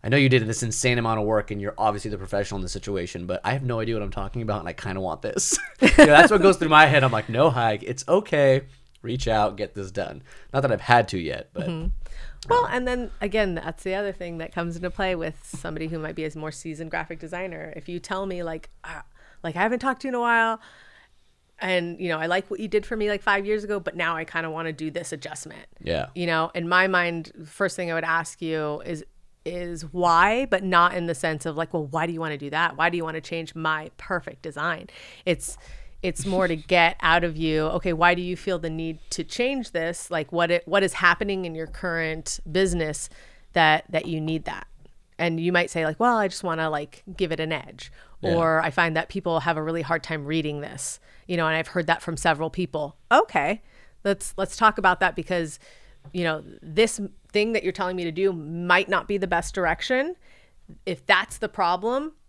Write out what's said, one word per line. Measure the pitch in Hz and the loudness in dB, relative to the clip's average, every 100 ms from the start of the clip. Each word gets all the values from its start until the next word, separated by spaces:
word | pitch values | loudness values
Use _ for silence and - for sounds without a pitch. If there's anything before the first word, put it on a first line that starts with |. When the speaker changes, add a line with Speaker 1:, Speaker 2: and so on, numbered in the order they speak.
| 110 | 2
Speaker 1:
I | |
know | 139 | 4
you | 135 | 6
did | 127 110 | 4 2
this | 113 | -4
insane | 117 - 127 120 | -4 0 0 2
amount | 113 110 | 0 0
of | 107 | 2
work | 107 101 | 0 0
and | 104 | -6
you're | 101 - | -6 0
obviously | 107 101 107 | 0 0 -6
the | 101 | -8
professional | 95 101 101 101 | -4 -2 -2 -4
in | |
the | - | -6
situation, | 98 - 98 87 - 90 | -8 -6 -4 -6 -8 -6
but | 90 | -4
I | 101 | -2
have | 135 | -2
no | 131 117 | -2 -2
idea | 110 113 | -2 -2
what | |
I'm | 101 | -4
talking | - 98 120 | -6 -6 -6
about | 110 104 | -4 -4
and | 82 | -6
I | |
kinda | 87 101 95 | -10 -8 -6
want | 92 78 | -6 -6
this." | - - - - - | -6 -4 -2 -2 -4
<laughs> | - | 2
You | - - | 6 10
know, | 285 | 12
that's | 147 175 | 12 10
what | 208 | 8
goes | 190 180 | 6 6
through | 160 | 6
my | 151 156 | 10 10
head. | 147 | 8
I'm | 131 | 4
like, | 110 107 | 2 -2
"No, | 113 156 | 4 4
Hike, | 127 113 107 | 4 2 0
it's | - 123 - | -4 -8 2
okay. | 180 208 151 139 135 131 - - _ | 2 2 4 6 4 0 -20 -20 _
Reach | 117 127 117 | -6 -4 0
out, | 110 104 101 | 2 2 0
get | 101 104 | -8 -6
this | 95 | -8
done." | 101 87 71 - - - | -6 -6 -10 -18 -20 -6
Not | 139 | -2
that | 139 | 0
I've | 104 | 0
had | - 120 107 | 6 6 6
to | 95 | -2
yet, | 78 62 - | -4 -8 -8
but | - - | -8 -6
Speaker 2:
Mm-hmm. | 160 165 - - - - - - | -4 -4 -4 -6 -10 -12 -12 0
Well, | 480 480 | 2 2
Speaker 1:
um, | |
Speaker 2:
and | 254 247 | -2 -2
then | 247 233 - | -4 -6 -6
again, | 208 214 202 170 | -2 0 0 -2
that's | - - | -8 -8
the | 190 190 | -6 -4
other | 202 | -4
thing | 190 175 170 | -6 -10 -10
that | 160 | -8
comes | - 170 170 | -6 -6 -6
into | 180 | -8
play | - 190 180 | -4 -2 -2
with | 165 156 | -6 -8
somebody | - - 170 156 160 | -14 -10 -8 -8 -6
who | 165 | -6
might | 156 156 | -8 -6
be | 156 | -8
a | 156 | -6
more | 156 | -10
seasoned | 151 165 151 165 | -10 -12 -10 -6
graphic | 165 160 165 | -6 -8 -12
designer. | 160 175 190 160 160 - | -10 -10 -10 -10 -12 -14
If | - | -10
you | 175 | -12
tell | - 190 196 | -6 -6 -4
me, | 175 | -6
like, | 170 160 - - | -6 -8 -12 -20
"Ah, | - - - - - - | -16 -16 -16 -20 -20 -10
like, | 170 170 | -8 0
I | |
haven't | 202 240 | 0 2
talked | 262 262 | -2 -2
to | 269 | -4
you | |
in | 247 | -2
a | |
while, | 240 233 226 220 - - - - _ _ _ _ _ _ | 2 4 4 0 -10 -20 -20 -20 _ _ _ _ _ _
and, | 185 180 170 170 | -2 0 -2 -6
you | 180 | -4
know, | 160 | -2
I | 165 | 0
like | 180 190 | -2 -2
what | 196 | -8
you | 214 | -2
did | 208 208 | -2 -2
for | 220 | -2
me, | 208 | -2
like, | 202 | 0
five | 208 202 202 | 2 0 0
years | 214 | -2
ago, | 202 202 | -2 -4
but | 175 175 | -4 -4
now | 170 165 | -2 -2
I | 165 | -4
kinda | 165 165 | -6 -4
wanna | 160 165 | -6 -6
do | 156 156 | -6 -6
this | 147 170 | -8 -8
adjustment." | 151 - - 160 - - - | -10 -12 -14 -14 -18 -20 -12
Speaker 1:
Yeah. | - 78 - | -4 -2 -4
Speaker 2:
You | 170 170 | -6 -2
know, | 160 165 | 0 -2
in | 175 170 | -4 2
my | 180 190 | 4 4
mind, | 180 175 170 160 | 2 0 -4 -10
the | - 156 | -16 -20
first | - 196 - | -4 -4 -2
thing | 175 | -4
I | 165 | -4
would | |
ask | 165 165 160 - | 0 -2 -2 -8
you | 165 160 151 147 - | -4 -4 -4 -6 -8
is, | 160 - - - _ - | -10 -12 -20 -20 _ -10
is | 175 175 170 156 | -8 -8 -10 -8
why, | 175 175 165 190 233 269 | 0 4 6 6 4 0
but | 185 | 0
not | 190 180 175 | 4 6 6
in | 180 170 | 2 -4
the | 165 | -2
sense | 160 156 165 | -2 -2 -6
of, | 151 | -4
like, | 160 | -4
"Well, | 170 147 | -4 -4
why | 156 170 | -2 -2
do | |
you | 165 | -2
wanna | 160 143 | -6 -6
do | 143 | -4
that? | 151 170 135 | 0 0 2
Why | 165 | 0
do | 170 | 2
you | |
wanna | 160 160 | -4 -8
change | - 165 160 165 | -8 -8 -8 -4
my | 160 156 160 - | -2 -2 -6 -16
perfect | - 180 - 139 | -6 -6 -6 -12
design?" | 160 143 160 165 - - - - - | -12 -6 -4 -4 -10 -20 -20 -8 -2
It's, | 165 - - - - - - | -2 -4 -14 -16 -18 -16 -6
it's | 185 - 196 | -6 -4 -2
more | 185 185 | 0 0
to | 160 | -2
Speaker 1:
<laughs> | - 180 | 2 4
Speaker 2:
get | 170 185 | 4 4
out | 165 170 | 4 4
of | 170 156 | 2 -2
you, | 160 156 156 | 0 0 0
"Okay, | 170 185 | -2 -2
why | 160 175 175 | 4 4 4
do | |
you | 180 180 | -2 -6
feel | - 180 | -4 -4
the | 165 | -4
need | 160 165 156 - | -4 -6 -8 -10
to | - | -8
change | 156 - 247 277 226 | -8 -2 -2 -2 -4
this? | 170 160 170 - | -4 -4 -6 -6
Like, | 170 156 | -6 -2
what | 175 165 | 0 2
it, | 170 - | 2 2
what | 196 | 2
is | 196 | 2
happening | - 175 175 202 190 180 | 4 4 4 0 -4 -6
in | 160 | -8
your | 160 | -10
current | - 185 165 160 160 - - - | -6 -4 -2 -4 -4 -8 -10 -4
business | 165 190 175 156 151 - - - - - | 0 2 2 -2 -4 -10 -16 -20 -20 -4
that, | 175 156 156 - | 4 6 4 0
that | 160 - | -4 -2
you | 160 | -4
need | 156 160 - | -4 -4 -6
that?" | 98 - - - - _ - | -12 -14 -20 -20 -20 _ -4
And | 170 165 | -2 0
you | 170 | 2
might | 180 175 | 2 2
say, | 170 156 | -2 -2
like, | 156 | 0
"Well, | 233 233 | 2 2
I | 196 | 0
just | - | -4
wanna, | 185 160 160 | -6 -2 -2
like, | 151 151 - - 175 | -4 -6 -14 -18 -4
give | 180 | -4
it | 160 | -2
an | 160 | -4
edge." | 156 - - - - - - | -6 -8 -18 -20 -20 -20 -6
Speaker 1:
Yeah. | - 165 | 0 2
Speaker 2:
Or, | 165 160 | 4 2
"I | 160 | 0
find | 139 170 160 | 2 2 2
that | - | -2
people | 196 180 165 | -6 -2 0
have | 147 156 | 0 -2
a | |
really | 156 165 | -2 -4
hard | 139 165 | -2 -4
time | - 160 143 | -2 -8 -2
reading | 160 151 147 | -2 -2 -6
this, | 143 143 - - _ - - | -10 -10 -10 -12 _ -20 -6
you | 180 | -2
know, | 160 | 0
and | 160 | 0
I've | 160 | -2
heard | 185 160 | -4 0
that | 165 | 0
from | - 160 | 0 0
several | 175 147 160 | 0 2 -2
people." | - 170 156 143 - - | -4 -4 -4 -8 -10 4
Okay, | 254 440 - 143 214 - - - - | 4 4 0 0 -4 -8 -20 -20 -6
let's, | 202 196 - - | -2 -2 -4 -6
let's | 196 - | -6 4
talk | 220 214 | 4 4
about | 202 180 | 2 4
that | 185 - | 0 0
because, | 160 180 160 - - - - - - | -4 -4 -4 -10 -20 -20 -20 -20 -10
you | 180 | -4
know, | 170 156 151 - | -2 -4 -8 -20
this | 160 156 220 - 196 - _ | -6 2 2 0 -8 -10 _
thing | 208 214 | 0 0
that | 226 | 0
you're | 180 | -2
telling | 185 185 185 | -2 -4 -2
me | |
to | 170 | -4
do | 160 196 | 0 0
might | 175 151 165 175 180 196 | 0 -6 -6 4 4 4
not | 185 - | -2 0
be | 202 | -4
the | 185 | 0
best | 175 - - | -2 -2 -2
direction. | 175 170 - 254 302 359 - - _ - - - - | 0 -2 -2 -2 -2 -6 -16 -20 _ -20 -20 -12 -8
If | 170 - | -8 4
that's | 190 - - | 4 4 -6
the | 220 | -8
problem | - 175 180 214 254 311 - | -2 0 0 -2 -4 -6 -14